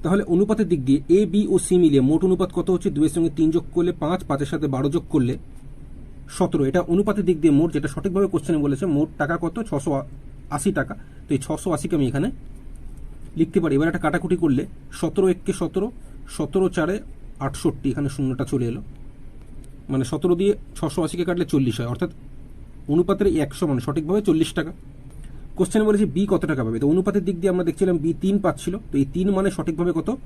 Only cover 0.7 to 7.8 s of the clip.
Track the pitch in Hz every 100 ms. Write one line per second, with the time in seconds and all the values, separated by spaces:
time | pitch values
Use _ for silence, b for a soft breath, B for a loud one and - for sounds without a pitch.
0.7 | 165 127 143 139 185 196 202 202 185 -
1.7 | 180 165 139 131 156 185 185 185 - 170
2.7 | 175 190 143 156 170 165 139 160 170 -
3.7 | 175 175 175 151 180 - 143 143 156 151
4.7 | 131 139 156 - 156 123 - - - -
5.7 | - - - - - - - 180 156 135
6.7 | 180 175 175 208 208 180 160 160 143 170
7.7 | 147